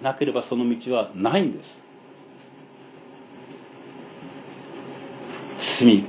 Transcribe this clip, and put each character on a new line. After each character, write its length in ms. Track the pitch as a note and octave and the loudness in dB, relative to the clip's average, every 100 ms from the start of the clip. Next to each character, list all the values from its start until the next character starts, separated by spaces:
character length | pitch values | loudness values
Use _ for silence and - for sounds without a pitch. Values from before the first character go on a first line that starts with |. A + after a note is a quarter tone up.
な 120 | C3+ | -4
け 120 | C3+ C#3 | 0 0
れ 60 | |
ば 100 | B2 | 0
そ 140 | - A#2+ | -2 0
の 120 | A#2+ | 0
道 260 | A#2 B2+ | 0 0
は 160 | B2 G2+ | 0 0
な 240 | F2+ A2 F#3 | -2 2 2
い 40 | |
ん 100 | D#3+ | 2
で 100 | F#2+ | -2
す。 160 | - - - - - - - - - - - - - C3+ C3+ C3+ - B2+ B2+ C3 - - - C3+ - - D3+ C#3 C3+ C3 - - - - - - - - - | -10 -20 -20 -20 -20 -20 -20 -20 -20 -20 -20 -20 -20 -20 -20 -20 -20 -20 -18 -18 -18 -20 -18 -16 -18 -16 -16 -16 -16 -16 -14 -14 -12 -14 -14 -12 -12 -12 -8
罪、 500 | - - - A#2+ G2+ | 0 2 6 8 8